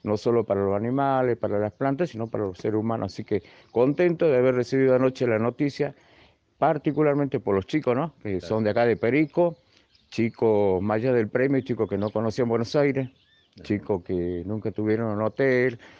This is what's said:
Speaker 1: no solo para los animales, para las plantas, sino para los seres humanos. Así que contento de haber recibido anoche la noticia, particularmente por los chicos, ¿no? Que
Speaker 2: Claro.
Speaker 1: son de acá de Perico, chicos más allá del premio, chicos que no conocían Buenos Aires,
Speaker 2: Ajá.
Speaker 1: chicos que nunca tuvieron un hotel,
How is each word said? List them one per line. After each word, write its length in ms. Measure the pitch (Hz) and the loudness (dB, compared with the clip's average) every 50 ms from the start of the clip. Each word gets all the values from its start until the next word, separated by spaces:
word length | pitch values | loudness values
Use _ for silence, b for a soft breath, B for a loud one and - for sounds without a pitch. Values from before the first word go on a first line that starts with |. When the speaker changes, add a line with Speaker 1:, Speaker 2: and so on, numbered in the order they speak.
| B | B
Speaker 1:
no 140 | 104 107 104 | -4 -2 0
solo 260 | - 120 117 117 107 | 0 2 2 2 2
para 180 | - 101 98 | 2 0 0
los 140 | 98 98 98 | 2 2 0
animales, 600 | 101 107 120 127 139 139 139 135 131 127 127 117 - | 0 -2 -2 -2 0 0 0 0 2 2 0 0 -2
para 200 | - 104 101 104 | -2 -2 -2 -2
las 140 | 104 104 | -2 -2
plantas, 380 | - _ 139 135 139 135 175 165 | -4 _ -2 -2 -2 -2 -4 -4
sino 180 | - 107 113 113 | -4 -6 -8 -6
para 160 | - 107 107 98 | -4 -4 -4 -4
los 100 | 92 - | -4 -4
seres 200 | - 113 107 110 | -4 -2 -2 0
humanos. 360 | 107 113 113 113 107 98 - | 0 -2 -2 -2 -4 -6 -8
Así 100 | - 107 | -10 -6
que 200 | - 104 101 B B B B B B | -4 -4 -4 B B B B B B
contento 560 | - 113 123 135 147 147 180 175 170 160 175 165 | 0 2 2 2 2 2 2 2 2 2 2 2
de 100 | 139 123 | 4 4
haber 160 | 123 131 127 | 4 4 2
recibido 380 | 123 120 - - 135 135 131 127 | 2 0 0 0 2 4 4 4
anoche 320 | 127 131 131 131 - 135 | 4 2 0 0 0 0
la 140 | 120 113 107 | 0 0 0
noticia, 560 | 113 117 120 - 156 143 135 - 147 143 - b b b b b b b b b _ _ _ _ | 0 -2 -2 -2 -2 -4 -2 -4 -4 -6 -6 b b b b b b b b b _ _ _ _
particularmente 840 | 143 151 160 147 - 160 143 147 156 147 143 143 143 139 - 123 | 2 2 2 2 0 -2 0 2 2 2 2 2 0 0 -2 -2
por 160 | - - 101 | 0 0 0
los 100 | 98 95 | 0 0
chicos, 300 | - - 156 139 127 120 | 0 -2 -2 0 0 0
¿no? 180 | 123 156 165 - _ | 0 -2 -4 -8 _
Que 180 | - 110 98 90 | -6 -4 -4 -4
Speaker 2:
Claro. 60 | - - | -2 -2
Speaker 1:
son 160 | 110 110 110 | -2 0 0
de 60 | 104 | 0
acá 140 | 104 113 120 | 2 2 2
de 120 | 120 110 90 | 2 2 2
Perico, 580 | - 113 123 147 156 147 - - 175 170 165 - b b b b b b _ _ _ _ | 2 2 2 2 0 0 0 0 0 0 0 -6 b b b b b b _ _ _ _
chicos 720 | - - 113 117 113 - 123 113 107 104 104 98 92 90 | -4 -2 -2 -2 0 0 2 2 4 4 4 2 2 0
más 160 | 95 104 110 110 | 0 0 -2 0
allá 160 | 113 135 127 | 0 2 2
del 160 | 120 113 107 | 2 0 0
premio, 320 | - 123 127 139 139 135 | 0 0 0 2 0 0
chicos 280 | 127 - 120 107 113 92 | -2 -2 -2 -2 -2 -2
que 80 | 101 101 | 0 -2
no 120 | 101 107 | -2 -2
conocían 400 | - 107 113 113 107 - 127 117 | -2 -2 -2 -2 -2 -2 -2 0
Buenos 260 | 113 113 117 117 - | 0 -2 -2 -2 0
Aires, 320 | 151 143 143 131 139 131 127 | 0 0 2 0 -2 -4 -6
Speaker 2:
Ajá. 560 | - _ _ _ _ _ _ _ _ - - | -10 _ _ _ _ _ _ _ _ -18 -6
Speaker 1:
chicos 400 | - 104 101 101 - 107 92 85 | -4 -4 -2 -2 -2 -4 -4 -4
que 400 | - 95 90 87 87 90 87 85 | -4 -4 -4 -2 -4 -4 -6 -6
nunca 260 | 95 107 110 98 113 | -6 -8 -6 -6 -6
tuvieron 440 | 98 - 107 107 107 110 117 110 104 | -6 -4 -2 -2 0 0 -2 -4 -2
un 60 | 104 | -2
hotel, 580 | 110 110 - - 139 135 127 123 123 127 120 120 B B B B | -2 -2 -2 0 0 2 2 2 2 0 -2 -6 B B B B